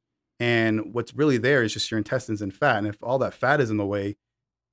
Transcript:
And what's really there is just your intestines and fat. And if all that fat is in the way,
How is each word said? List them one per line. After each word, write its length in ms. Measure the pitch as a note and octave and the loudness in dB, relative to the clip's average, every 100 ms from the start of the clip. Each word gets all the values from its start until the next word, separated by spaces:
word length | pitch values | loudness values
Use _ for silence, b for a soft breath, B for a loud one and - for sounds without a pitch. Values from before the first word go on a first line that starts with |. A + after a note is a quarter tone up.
| _ _ _ - | _ _ _ -4
And 540 | A#2+ A#2 A2+ A2 G#2 | 2 4 4 0 -2
what's 200 | A#2+ A2+ | -4 -4
really 240 | A#2 D3+ B2 | 0 2 4
there 260 | B2 C#3+ | 4 4
is 100 | A2 | 2
just 160 | - - | -2 -4
your 60 | A2 | -4
intestines 440 | G#2 B2+ - G#2 | -2 -4 -4 -6
and 120 | G2+ | -6
fat. 240 | - D3 A2 | 0 2 2
And 80 | G#2 | -2
if 140 | G2+ | -4
all 160 | A#2 C3+ | -2 -2
that 140 | A2+ | -2
fat 280 | - B2+ D3 | -2 0 2
is 80 | A2+ | 0
in 80 | G#2+ | -2
the 80 | G2 | -2
way, 320 | G2+ G2+ - _ _ _ _ _ | -2 -4 -8 _ _ _ _ _